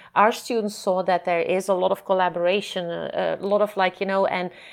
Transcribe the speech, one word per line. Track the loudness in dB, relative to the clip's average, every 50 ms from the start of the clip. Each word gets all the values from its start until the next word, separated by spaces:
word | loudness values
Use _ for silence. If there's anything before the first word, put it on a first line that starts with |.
| -16 -2 2
our | 4 4 4
students | 4 0 -4 -4 -2 -2 -2 -2 -6
saw | -4 -2 0 0 0 2
that | 2 0 0 0
there | 0 0 0
is | 0 0 0 0 0 0
a | 0
lot | 2 2 0
of | 0 0 0
collaboration, | 0 2 2 2 2 0 0 0 2 2 0 -2 -4 -6 -6 -6 -6
uh, | -6 -6 -6 -6 -4 -2 -2 -2 -2 -2
a | -2
lot | 0 2 2
of, | 2 0 0 0
like, | 0 0 0 -2
you | -4 -2
know, | 0 2 0
and | 0 0 -2 -4 -6 -10 -14 -20 -20